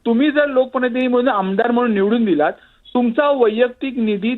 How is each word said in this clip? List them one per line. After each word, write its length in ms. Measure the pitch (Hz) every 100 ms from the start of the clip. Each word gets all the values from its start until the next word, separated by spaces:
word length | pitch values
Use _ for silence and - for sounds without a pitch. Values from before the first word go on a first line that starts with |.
| 233
तुम्ही 240 | 233 294
जर 160 | 285 285
लोकप्रतिनिधी 600 | 262 254 262 247 247 254
म्हणून, 220 | 247 254
आमदार 420 | 208 190 196 240
म्हणून 240 | 240 240
निवडून 300 | 202 196 233
दिलात, 280 | 220 151 151 - _ _ -
तुमचा 360 | 247 240 233 294
वैयक्तिक 680 | 277 226 220 247 247 269 247
निधी 360 | 220 202 220